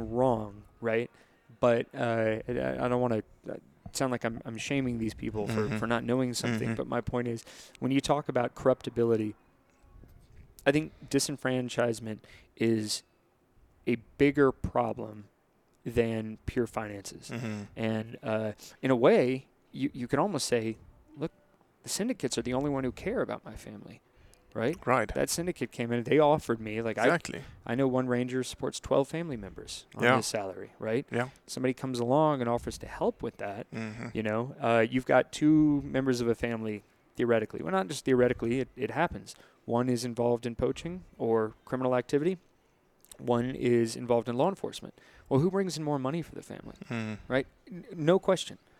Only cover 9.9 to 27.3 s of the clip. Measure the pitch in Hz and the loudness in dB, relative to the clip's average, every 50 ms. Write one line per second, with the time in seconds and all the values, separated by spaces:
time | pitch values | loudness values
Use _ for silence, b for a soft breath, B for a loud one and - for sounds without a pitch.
9.9 | - - - - - - - _ - - - - - - - 143 139 151 156 151 | -20 -20 -20 -20 -20 -20 -20 _ -20 -20 -20 -20 -20 0 0 2 2 2 0 -2
10.9 | - - - 131 - 143 - - 147 123 - 131 127 127 123 123 - - 120 120 | -10 -16 -10 -2 0 0 0 0 -4 -4 -2 -2 0 0 -2 -2 0 0 0 0
11.9 | 113 110 120 110 107 107 b b b b b b _ - 113 113 113 110 107 104 | 0 -2 -6 -8 -10 -10 b b b b b b _ 0 2 4 4 2 0 -2
12.9 | - - - _ _ _ _ _ _ _ _ _ _ - - _ _ _ _ - | -6 -6 -8 _ _ _ _ _ _ _ _ _ _ -20 -20 _ _ _ _ -2
13.9 | 123 117 - - - _ 143 143 139 147 143 135 - - - - - 123 120 113 | -2 -2 -4 -14 2 _ 4 4 6 6 4 4 4 0 -6 -2 -2 0 0 0
14.9 | 110 120 110 110 107 107 104 - _ _ _ _ _ _ _ _ _ _ _ 123 | -4 -6 -8 -12 -12 -16 -18 -20 _ _ _ _ _ _ _ _ _ _ _ -4
15.9 | 117 120 117 113 113 110 110 110 110 - _ - - 127 120 113 - 107 110 104 | 0 0 0 2 0 -2 -4 -6 -10 -10 _ -4 0 0 -2 0 -2 -6 -8 -6
16.9 | 104 101 98 - - - - - - 117 123 113 107 104 104 - - - 113 113 | -10 -12 -14 -14 -16 -16 -14 -10 -10 -8 -6 -6 -6 -8 -10 -12 -8 -4 -2 0
17.9 | 110 110 110 113 120 - - - 110 110 110 107 104 B B B B B - 131 | 0 -2 -4 -6 -10 -10 -6 -4 -2 -2 -2 -4 -6 B B B B B 0 2
18.9 | 135 120 120 160 208 202 139 123 131 131 - _ _ _ _ _ - 139 131 147 | 2 6 6 6 6 6 4 2 0 -2 -6 _ _ _ _ _ -8 -4 -4 -4
19.9 | - 143 123 120 - 135 160 208 190 139 - - 123 117 110 113 110 - - - | -4 -6 -6 -2 0 0 0 0 0 -2 -2 0 0 0 0 -2 -6 -6 -12 -20
20.9 | - - - _ - - - 165 - _ _ _ _ _ _ _ _ _ _ - | -20 -20 -20 _ -12 -10 -10 -10 -10 _ _ _ _ _ _ _ _ _ _ -8
21.9 | - - 196 240 254 190 - 127 - - 117 123 127 127 139 147 143 135 131 127 | -4 -4 -2 -2 -4 -2 -2 -2 -2 -2 -2 0 0 0 0 0 -2 0 -2 -4
22.9 | - - - 180 233 240 143 104 110 107 - - 110 - - - 110 101 - - | -4 -4 -6 -4 -2 -2 -2 -2 -4 -8 -8 -14 -16 -14 -14 -14 -16 -16 -16 -18
23.9 | - - _ b b b b b b b b b _ 113 110 127 170 190 - - | -20 -20 _ b b b b b b b b b _ -2 -2 -2 -2 -2 0 0
24.9 | 123 131 110 101 - 131 139 139 - - 170 180 170 - 135 - - - 120 117 | 2 2 2 0 0 0 0 0 0 -2 -2 -4 -4 -4 -6 -8 -4 -6 -2 -2
25.9 | 120 120 113 131 139 147 151 147 151 147 - - 117 110 110 107 107 110 113 117 | 0 -2 0 4 4 6 6 6 6 4 2 -2 -4 -2 -2 -6 -6 -4 -2 -2
26.9 | 110 - 113 131 170 165 - - | 0 2 4 4 4 2 0 -6